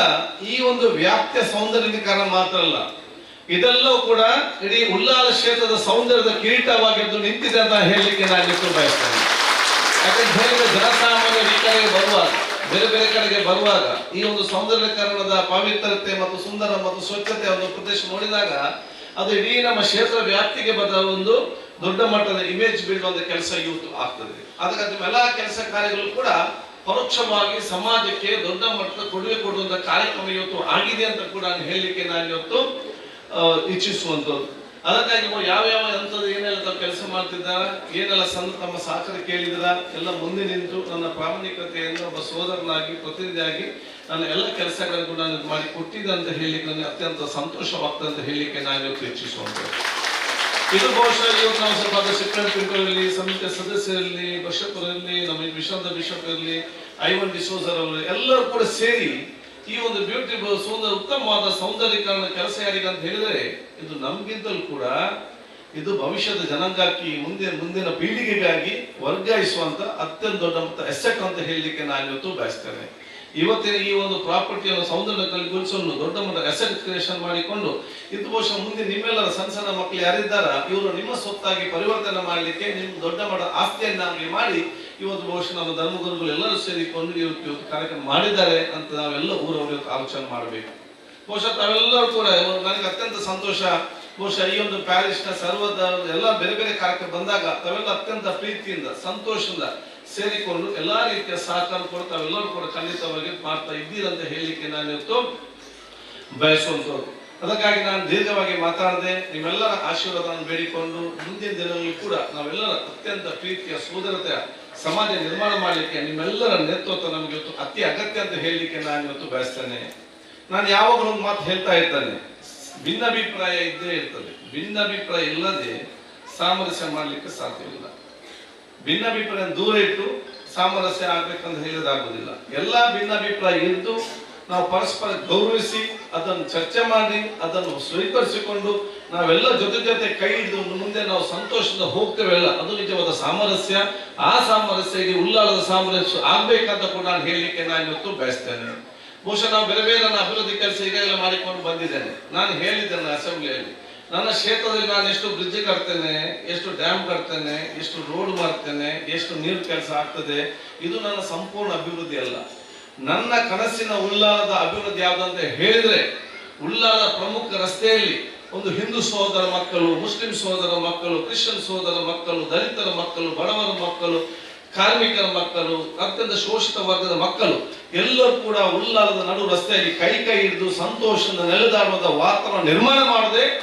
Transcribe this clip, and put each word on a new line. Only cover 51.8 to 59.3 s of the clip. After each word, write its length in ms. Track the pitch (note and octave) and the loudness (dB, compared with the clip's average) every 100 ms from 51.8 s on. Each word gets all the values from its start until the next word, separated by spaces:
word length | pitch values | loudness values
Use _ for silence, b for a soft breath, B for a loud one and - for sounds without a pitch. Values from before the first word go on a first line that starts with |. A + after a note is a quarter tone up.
| G3+ | 2
ಅದು 180 | G3 G3 | 2 2
ಸುಪ್ರೀಂ 360 | G3 F#3+ G#3 G3+ | 0 0 0 0
ಕೋರ್ಟ್ 220 | G3 F#3+ | 0 0
ಇರಲಿ, 440 | G3 F#3+ F#3 F#3 F#3 | 0 0 2 0 0
ಸಮಿತಿಯ 320 | F#3+ F#3+ F#3 | -2 -2 -4
ಸದಸ್ಯರಿರಲಿ, 800 | F#3 F#3 G3+ G3 F#3 F3+ F3 F3 F3 | -4 -2 -2 -2 -2 -2 -4 -6 -6
ಬಶಪ್ 320 | F3 - G3+ F#3+ | -4 -4 -4 -6
ಇರಲಿ, 500 | F3 F3+ F3 F3 F3 | -6 -6 -4 -4 -2
ನಮ್ಮ 140 | D#3 D#3+ D#3+ | -4 -6 -6
ವಿಶ್ರಾಂತ 300 | D#3+ F#3 F3 | -6 -4 -4
ಬಿಷಪ್ 420 | E3+ D#3+ E3+ E3 | -6 -6 -6 -6
ಇರಲಿ, 280 | D#3+ D#3+ E3 E3 B B - | -6 -4 -6 -6 B B -4
ಐವನ್ 300 | D#3+ F#3+ F#3+ | 0 0 0
ಡಿಸೋಜರ್ 460 | E3+ F3+ F#3 E3+ E3+ | -2 -4 -4 -2 -2
ಅವರು 220 | D#3+ D#3 | -2 -4
ಎಲ್ಲರೂ 420 | F3+ F#3+ C4 B3 | -2 -2 4 4
ಕೂಡ 180 | - A#3 | 4 2
ಸೇರಿ 480 | A3 - A#3 A3+ E3 - - | 2 2 2 2 0 -2 -8